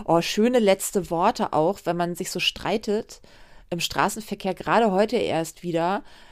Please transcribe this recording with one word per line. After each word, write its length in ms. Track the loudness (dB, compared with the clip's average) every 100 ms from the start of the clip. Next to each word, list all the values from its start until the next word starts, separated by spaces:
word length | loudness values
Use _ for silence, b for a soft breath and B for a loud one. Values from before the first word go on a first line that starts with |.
oh, 160 | 2 2
schöne 380 | 2 2 4 4
letzte 520 | 4 2 0 -4 -2
Worte 420 | 0 2 2 0
auch, 280 | 2 2 0
wenn 120 | -2 -2
man 180 | -4
sich 160 | -6 -8
so 80 | -4
streitet 840 | -4 -4 -2 -2 -2 -4 -4 -16 b b b b -8
im 100 | -6
Straßenverkehr, 760 | -4 0 0 -2 -8 -6 -4
gerade 380 | -4 0 4 4
heute 240 | 4 2 0
erst 460 | 0 -2 -4 -8
wieder. 420 | -4 -2 0 -2 b b b